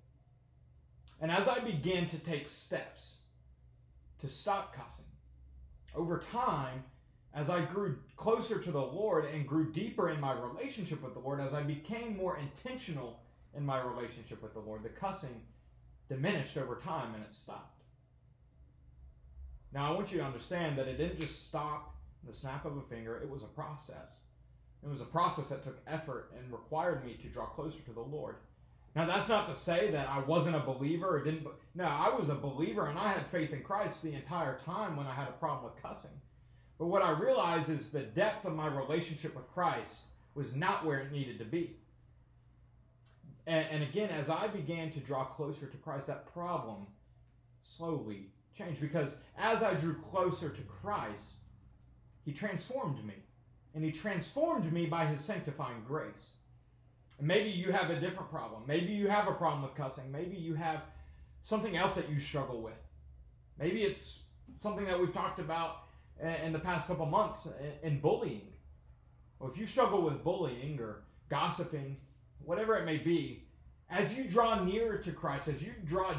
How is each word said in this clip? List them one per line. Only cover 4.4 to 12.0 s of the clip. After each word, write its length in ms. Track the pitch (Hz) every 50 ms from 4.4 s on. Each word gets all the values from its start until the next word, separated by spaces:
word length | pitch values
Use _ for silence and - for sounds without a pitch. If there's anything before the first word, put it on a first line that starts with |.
| - 202 196 196 - - -
cussing, 300 | 135 113 - - - - - - - - - - - - - - - - - - - - - -
over 240 | 151 170 165 170 170 - -
time, 520 | 226 240 262 233 170 143 135 131 127 135 - - - - - - - - - - -
as 160 | 147 147 156
I 120 | 180 175
grew 360 | 160 - 180 208 202 170 131 - - - - -
closer 420 | - 214 226 233 - - 214 190
to 120 | - 175
the 100 | 147 143
Lord 440 | 131 123 135 190 214 214 180 156 156
and 220 | 143 156 151 139 -
grew 240 | 151 160 156 -
deeper 380 | - 170 208 233 - 233 180 165
in 100 | 156 147
my 140 | 143 135 127
relationship 680 | 117 120 127 - - 262 269 - 226 170 - 156 143
with 120 | 135 113 104
the 60 | 123
Lord, 200 | 123 139 143 139
as 140 | 139 139 143
I 100 | 147 143
became 540 | 143 147 147 - - 226 226